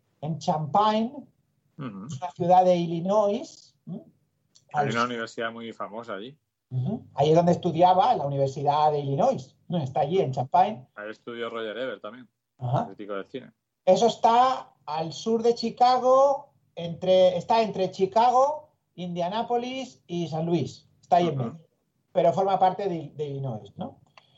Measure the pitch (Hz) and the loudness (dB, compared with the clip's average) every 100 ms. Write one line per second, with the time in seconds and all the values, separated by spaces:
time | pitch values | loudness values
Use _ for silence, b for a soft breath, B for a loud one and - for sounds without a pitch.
0 | _ - 156 160 - 156 143 202 214 214 | _ -12 -8 -6 -4 -4 -2 0 2 0
1 | 233 285 - _ _ _ _ - 123 95 | -2 -8 -20 _ _ _ _ -14 -12 -12
2 | 120 131 175 - 175 185 180 175 170 170 | -14 -10 -10 -4 4 6 6 2 0 -4
3 | 185 214 202 233 - - _ _ - 185 | 0 0 0 -2 -8 -18 _ _ -16 -16
4 | - _ _ _ _ _ _ 147 143 117 | -16 _ _ _ _ _ _ -4 -2 0
5 | 123 120 113 - 113 117 117 110 98 110 | -2 -4 -8 -6 -8 -8 -14 -10 -10 -10
6 | 117 98 120 151 _ _ - 127 139 226 | -10 -10 -12 -18 _ _ -10 -6 -4 -6
7 | - 135 151 165 175 - 180 160 180 185 | -8 0 4 4 4 0 0 2 4 4
8 | 233 185 143 139 135 147 143 151 151 147 | 2 2 -2 0 -2 0 0 2 2 0
9 | 139 139 254 170 - _ - 170 131 156 | -2 0 0 0 -8 _ -6 -4 -2 -2
10 | 143 185 143 135 123 175 208 226 - - | 0 0 0 -4 0 2 2 -2 -14 -14
11 | 107 110 123 117 117 117 110 107 131 98 | -14 -14 -12 -8 -8 -6 -8 -6 -8 -10
12 | 107 123 - _ _ - 127 135 226 196 | -14 -16 -20 _ _ -10 -4 -4 -4 -12
13 | 104 98 - 131 117 _ _ _ 185 185 | -10 -10 -10 -16 -16 _ _ _ 2 4
14 | 226 - 247 240 262 262 - _ - 160 | 4 2 2 4 4 0 -8 _ -10 -8
15 | 165 - 226 226 233 233 226 - 247 254 | -8 -8 -4 0 0 0 -4 2 4 4
16 | 254 262 277 277 - _ _ - 170 160 | 4 6 6 2 -6 _ _ -12 -10 -4
17 | 185 185 185 180 - 226 214 - 185 - | 4 6 6 4 0 2 2 -2 -4 0
18 | 190 220 247 247 277 302 - _ _ - | 0 4 4 6 2 0 -12 _ _ -14
19 | 180 175 170 220 226 240 247 262 247 - | -10 -4 -4 -4 -2 -2 -4 -8 -10 -16
20 | - 175 156 160 170 170 117 - _ _ | -8 -6 -4 -4 0 -2 -2 -10 _ _
21 | - 175 170 139 113 - _ _ _ _ | 0 2 2 -2 -6 -8 _ _ _ _
22 | _ - 170 185 190 190 185 185 196 165 | _ 2 2 2 0 4 2 2 -4 -6
23 | 135 139 147 139 135 107 101 - - - | -8 -10 -8 -6 -6 -8 -12 -12 -14 -14
24 | _ b b | _ b b